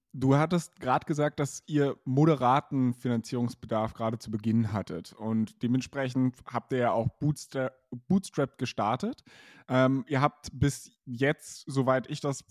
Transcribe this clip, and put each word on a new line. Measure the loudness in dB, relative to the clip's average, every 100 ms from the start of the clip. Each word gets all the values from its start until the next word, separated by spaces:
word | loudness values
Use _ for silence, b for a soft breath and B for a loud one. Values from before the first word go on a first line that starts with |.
| _
Du | -2 2 4
hattest | 4 0 -2 -6
grad | 0 0 0
gesagt, | 0 0 0
dass | -4 -6 -2
ihr | 0 0 -2
moderaten | 0 4 6 6 4 4 2 0 0 0
Finanzierungsbedarf | -2 -2 -2 -2 -4 -6 -4 -2 -2
gerade | -2 -4 -4
zu | -6
Beginn | -4 0 2 2
hattet. | -2 -4 -8 -12
Und | -10 -4 -2 -2 -4
dementsprechend | -2 -2 -2 -6 -4 0 0 -2 -8
habt | -8 -4
ihr | -2
ja | 0
auch | 0 -2 -4
Bootstra-, | -4 -4 -6 -6 -6 -8 _ -10 0
bootstrapped | 0 0 -4 -4 -4
gestartet. | -6 -2 -2 -2 -4 -8 _ B B B B
Ähm, | 2 4 2 -2
ihr | 0
habt | 0 -2 -12
bis | 0 0 0 -10 _ -12
jetzt, | -2 0 0 -6 -16 -6
soweit | 0 2 2 0
ich | -6
das | -4 -6 -10